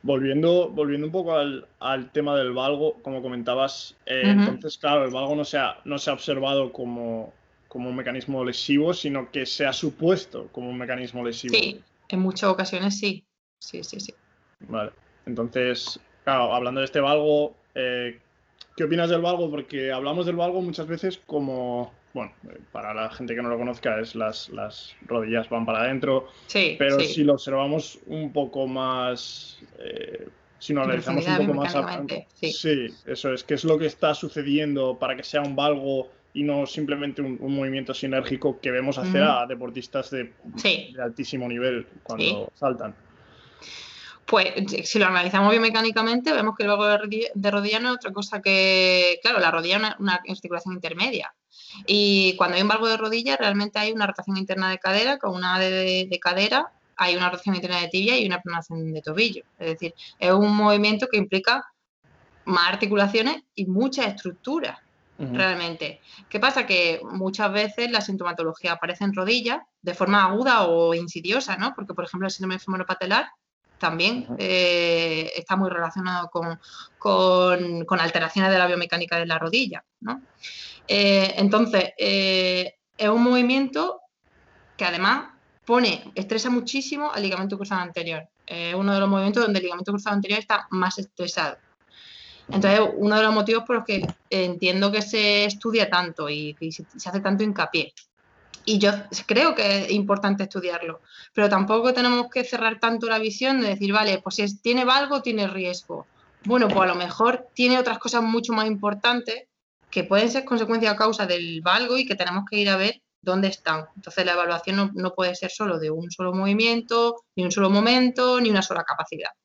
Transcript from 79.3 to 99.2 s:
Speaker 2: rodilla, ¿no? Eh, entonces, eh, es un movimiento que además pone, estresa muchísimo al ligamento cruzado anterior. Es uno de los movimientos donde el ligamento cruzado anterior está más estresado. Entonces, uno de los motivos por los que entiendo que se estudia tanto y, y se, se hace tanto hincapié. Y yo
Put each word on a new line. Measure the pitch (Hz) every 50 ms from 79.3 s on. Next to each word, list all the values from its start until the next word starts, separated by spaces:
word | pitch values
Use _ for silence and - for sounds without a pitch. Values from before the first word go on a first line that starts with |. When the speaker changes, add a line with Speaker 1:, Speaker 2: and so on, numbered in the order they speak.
| 165 160
Speaker 2:
rodilla, | 165 165 196 247 269 208 - - _ _ _ _
¿no? | 240 220 247 269 - _ _ _ - - - - - - - - _
Eh, | - - 202 202 202 196 196 190 190 -
entonces, | - 196 202 214 214 233 226 226 190 180 - - -
eh, | 214 196 196 196 190 190 190 185 185 185 180 180 180 - - _ _ _ _
es | - 214 208
un | 214 233 240
movimiento | 247 247 247 247 247 262 269 277 262 269 302 330 359 - - - _ _ _ _ _ _ _ _ _ _ _ _ _ _
que | - 202
además | 175 175 170 185 202 247 285 330 - - _ _ _ _ _ _
pone, | - 233 247 247 214 170 - - - -
estresa | 196 196 196 226 220 - 262
muchísimo | 247 247 240 - - 269 269 - 302 285 294 302
al | - 214
ligamento | 202 190 190 180 190 196 202
cruzado | 196 202 196 202 185
anterior. | 180 170 170 175 170 165 165 156 160 _ _ _ _
Es | - 170 170 170 170
uno | 175 185 196 202 202
de | 196
los | 196 196
movimientos | 196 196 190 202 208 240
donde | 233 208 202 190
el | 180
ligamento | 180 175 175 190 -
cruzado | 202 202 202 220 202
anterior | 202 196 190 208 214
está | - _ 220 202 - -
más | 196 185 185 185 - -
estresado. | 196 - _ - 180 170 - 185 160 147 - - _ _ _ _ _ _ _ - - - - - - - - - - -
Entonces, | - 196 196 190 202 214 214 208 -
uno | - 202 208 214
de | 214 220
los | 220 214
motivos | 214 208 202 226 226 226
por | - 247
los | 226 226
que | - 208 190 160 - - _ _ _
entiendo | - 190 185 180 175 175 190 180 180 190 202 202
que | 208 214
se | 202 208 - 220 208 208 208 202 208
estudia | 208 202 202 - 233 220 226 202 190
tanto | 180 180 180 170 165 - 156 147
y, | 147 147 151 147 147 _
y | 165 160
se, | 160 - - _ -
se | - - 180
hace | 180 196
tanto | 196 196 196 196
hincapié. | 214 214 196 196 165 156 - 165 147 - _ - - _ _ _ _ _ _ _ _ _ - - _
Y | - 214 196
yo | 202 202 202 202 - - - -